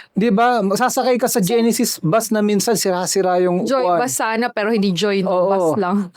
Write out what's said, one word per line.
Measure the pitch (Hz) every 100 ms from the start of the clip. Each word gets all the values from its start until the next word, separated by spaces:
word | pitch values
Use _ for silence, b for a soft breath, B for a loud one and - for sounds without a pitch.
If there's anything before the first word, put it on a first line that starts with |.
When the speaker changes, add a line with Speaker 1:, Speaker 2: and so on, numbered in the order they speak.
| B
Speaker 1:
Di | - 226
ba? | 202 240 240
Sasakay | 196 196 247 269 247 247
ka | 247
sa | 240
Genesis | 180 233 233 226 233 -
bus | 156 220 220
na | 214
minsan | 208 202 233 214
sira-sira | 196 180 175 196 185 180
yung | 180 180
Speaker 2:
Joy | 226 262
Speaker 1:
upuan. | 247 196
Speaker 2:
bus | 247
sana, | - 226 220 247
pero | 240 208
hindi | 226 196
Joy, | 175 208 196
no? | 190
Speaker 1:
Oo. | 180 190
Speaker 2:
Bus | 196 165 143
lang. | 180 202 180